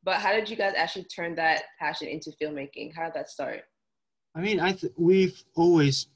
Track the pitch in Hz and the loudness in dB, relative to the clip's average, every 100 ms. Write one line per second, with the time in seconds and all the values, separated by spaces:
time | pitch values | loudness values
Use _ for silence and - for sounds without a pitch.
0 | 180 175 180 214 214 226 196 - 165 196 | 0 0 2 0 -2 -2 -2 0 -2 -4
1 | 180 - 170 165 160 156 - _ 151 160 | -12 -8 -8 -2 0 0 -4 _ -8 -6
2 | 156 156 156 - 151 147 139 - 113 160 | -10 -10 -12 -6 -6 -6 -12 -12 -14 -8
3 | 165 156 143 - 131 110 - _ _ _ | -8 -8 -10 -8 -8 -8 -16 _ _ _
4 | _ _ _ 160 196 202 175 190 - - | _ _ _ -6 -2 0 0 -2 -6 0
5 | 170 190 185 - _ - 170 170 143 135 | 4 6 4 0 _ 2 6 6 6 2
6 | - | -4